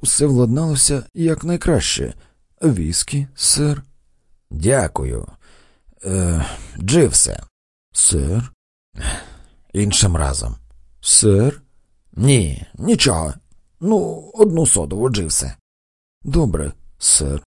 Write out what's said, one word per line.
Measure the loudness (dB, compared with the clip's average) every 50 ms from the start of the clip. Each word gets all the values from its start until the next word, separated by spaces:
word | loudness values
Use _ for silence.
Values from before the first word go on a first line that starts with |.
усе | -4 -2 0 2 2
владналося | 2 4 4 2 2 2 0 0 0 0 0 0 0 0 -2 -6 -8 -6
якнайкраще. | -2 -2 0 0 -2 -2 -4 -4 -2 0 0 2 2 0 -2 -4 -4 -6 -8 -10 -12 -20 _ _ _ _ _ _ _
«Віскі, | 0 0 2 0 -2 -2 -2 -4 -4 -4 -4 -6 -6 -6 -6
сер». | -4 -2 0 0 2 0 0 -2 -4 -8 _ _ _ _ _ _ _ _ _ _ _ _ -12
«Дякую. | -8 -2 0 2 2 2 0 -2 -4 -6 -6 -6 -6 -8 -10 -12 -16 -20 _ _ -20 _ _ _ _ _ _ _ _ _ -8
Е, | -4 -2 0 0 0 0 -2 -2 -4 -8 -12 -16 -16 -12 -8
Дживсе». | -2 2 4 4 4 4 4 2 0 0 -2 -6 -14 -20 _ _ _ _ _ _ _ _
«Сер». | -2 0 2 2 2 0 0 0 -2 -2 -4 -6 -10 _ _ _ _ _ _ _ -14 -8 -8 -6 -8 -8 -12 -18 -20 -20 -20 -20 _ _ _ _
«Іншим | -4 -2 0 0 2 2 2 2 2
разом». | 0 0 -2 -2 -4 -6 -8 -8 -10 -14 -20 -20 -20 -20 -20 _ _
«Сер». | -2 0 2 4 4 4 4 4 4 2 0 -4 -10 _ _ _ _ _ _ _ _ _
«Ні, | -4 0 4 4 4 4 2 0 -4 -8 -12 -16 -12 -4
нічого. | 0 0 2 2 2 0 0 0 -2 -6 -8 -10 -16 _ -20 -20 _ _ _ _
Ну, | -2 0 0 2 0 -2 -6 -10 -14 -6 0
одну | 2 2 4 4 2 2
содову, | 2 2 0 0 -4 -2 -2 -2 0
Дживсе». | 0 -2 -2 -4 -4 -4 -6 -6 -10 -14 _ _ _ _ _ _ _ _ _ _ _ _
«Добре, | -6 -2 0 2 2 2 0 -2 -4 -6 -8 -12 -16 -20 -14 _
сер». | 0 0 0 2 0 -2 -4 -6 -8 _ _